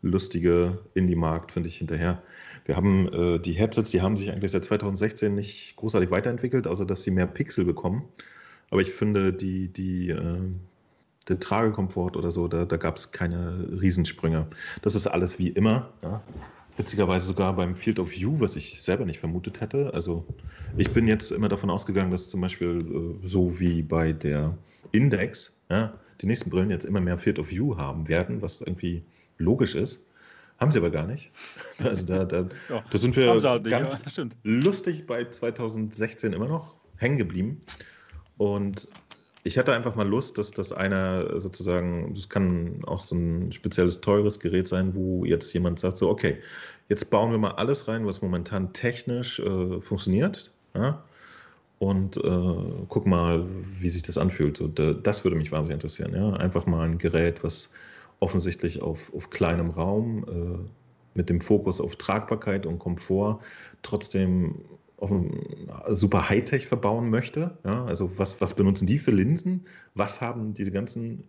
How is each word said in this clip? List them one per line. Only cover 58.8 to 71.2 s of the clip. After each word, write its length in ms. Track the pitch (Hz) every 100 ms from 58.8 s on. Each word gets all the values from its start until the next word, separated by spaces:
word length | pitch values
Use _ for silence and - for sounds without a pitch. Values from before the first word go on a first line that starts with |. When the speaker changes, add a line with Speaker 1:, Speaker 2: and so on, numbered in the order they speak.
Speaker 1:
auf, 320 | - 78 -
auf 160 | - -
kleinem 400 | - 87 85 85
Raum, 540 | 82 85 104 117 110 -
äh, 400 | 85 85 87 92 - _ _ _
mit 160 | - 87
dem 100 | 87
Fokus 400 | - 104 98 92
auf 160 | - -
Tragbarkeit 680 | - 101 107 107 - 98 85
und 140 | 87
Komfort 600 | - 87 - 95 104 104 - - - -
trotzdem 720 | - 104 - 95 95 90 82 78 - - _ -
auf 140 | 101
ein 580 | 98 82 - - - - - -
super 380 | 95 101 95 -
Hightech 380 | 101 - 135 -
verbauen 420 | 127 - 113 120
möchte. 480 | 110 123 - 170 -
Ja, 200 | 95 113
also 260 | 123 82 92 92
was, 240 | 95 -
was 140 | 92
benutzen 320 | - 101 95 92
die 120 | 135
für 140 | -
Linsen? 520 | 104 101 165 180 185 - - -
Was 260 | - 101 -
haben 340 | 117 120 107
diese 180 | 107 98
ganzen 500 | 98 120 - 117 113